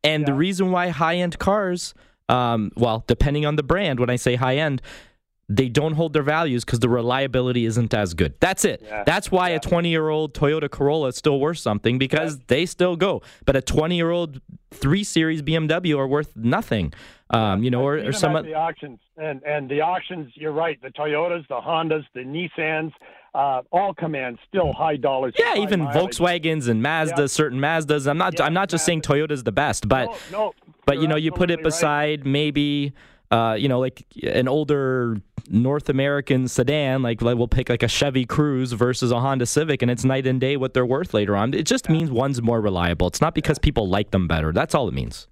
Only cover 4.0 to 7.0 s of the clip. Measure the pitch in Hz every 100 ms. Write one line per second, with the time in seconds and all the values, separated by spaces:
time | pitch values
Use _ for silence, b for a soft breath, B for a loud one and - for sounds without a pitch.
4 | 123 123 - 123 127 135 156 131 B B
5 | B B _ _ - 104 131 117 156 151
6 | 165 151 139 156 165 123 - 120 120 120